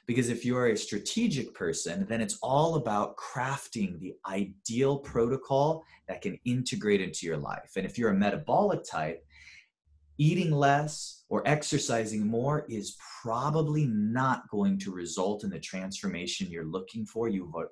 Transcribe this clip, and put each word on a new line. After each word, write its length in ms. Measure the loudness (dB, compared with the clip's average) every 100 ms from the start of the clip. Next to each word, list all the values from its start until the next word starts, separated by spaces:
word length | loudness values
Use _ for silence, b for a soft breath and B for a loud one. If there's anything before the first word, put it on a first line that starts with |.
| 0
Because 220 | 2 2
if 140 | 0
you're 260 | 0 4 4
a 80 | 2
strategic 760 | 0 -4 -2 2 2 2 -4
person, 540 | -4 -2 -2 -4 -2 -2
then 100 | 0
it's 200 | -2 -2
all 340 | 2 4 4 2
about 400 | 0 0 0 -4
crafting 840 | -10 -4 -4 -4 -6 -4 -2 -4
the 160 | -10 -10 -6
ideal 680 | -4 -4 -6 -4 2 2 2
protocol 880 | -2 0 2 0 0 2 2 0 B B -12
that 160 | -8
can 160 | -6 -4
integrate 580 | -2 -2 -2 -2 4 4
into 260 | 2 -4 -4
your 100 | -4
life. 360 | -4 -8 -6 -4
And 100 | -4
if 140 | 0
you're 100 | 2
a 80 | 4
metabolic 640 | 4 2 2 4 4 0
type, 400 | -2 -4 -4 -6 -14 B B B B _ _ _ _ 2
eating 340 | 4 4 2
less 720 | 4 6 4 2 -6 -12 -14 _
or 180 | 0 2
exercising 800 | 2 2 -2 0 0 0 0 0
more 380 | 0 0 0 -2
is 300 | -6 -8 -12 -18 -10
probably 640 | -4 -2 0 2 2 2 2
not 640 | 2 2 2 2 0 -2
going 280 | 0 2 2
to 120 | -2
result 520 | -6 -4 0 0 0
in 60 | -4
the 100 | -6
transformation 920 | -8 -8 -8 -6 -4 -4 -6 -4 -6
you're 160 | -6 -6
looking 400 | -6 -6 -8 -8
for. 240 | -4 -2
You 200 | -2 -4
wo-, 160 | -6 -8